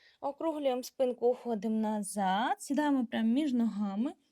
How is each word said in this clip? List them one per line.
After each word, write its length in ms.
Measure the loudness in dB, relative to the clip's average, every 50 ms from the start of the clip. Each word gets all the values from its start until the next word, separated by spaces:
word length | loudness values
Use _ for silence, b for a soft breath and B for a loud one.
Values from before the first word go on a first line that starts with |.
| b b b b
Округлюємо 640 | -6 -6 -6 -4 -2 -2 -2 0 0 0 0 0 -4
спинку, 440 | -6 -4 -2 0 0 0 2 2 2
уходимо 640 | 2 2 -2 -4 -4 -2 -2 -2 0 0 0 0
назад. 720 | -2 -2 -4 -4 -4 0 0 2 2 2 2 0 -2 -4
Сідаємо 440 | -4 -2 0 2 2 4 2 2 0
прямо 220 | 0 -2 0 2 2
між 260 | 2 2 2 2 2
ногами. 600 | 2 2 0 0 -2 -4 -2 -2 -2 -2 -4 -4 -8 _ _